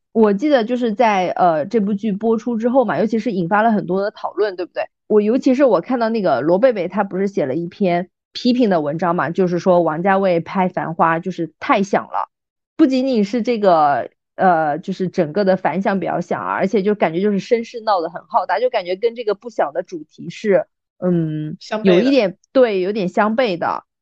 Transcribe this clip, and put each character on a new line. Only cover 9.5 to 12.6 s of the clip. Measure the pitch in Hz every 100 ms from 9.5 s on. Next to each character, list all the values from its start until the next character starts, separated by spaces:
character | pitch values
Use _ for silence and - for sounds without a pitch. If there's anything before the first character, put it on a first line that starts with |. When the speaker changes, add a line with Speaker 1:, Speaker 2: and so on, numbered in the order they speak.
| 175
Speaker 1:
说 | 190 175
王 | 160 151
家 | 190 196
卫 | 196 170
拍 | 165 196 185
《繁 | 170 147
花》 | 165 165 165
就 | 185
是 | 180 165 -
太 | - 233
响 | 190 180
了， | 110 101 - _ _ _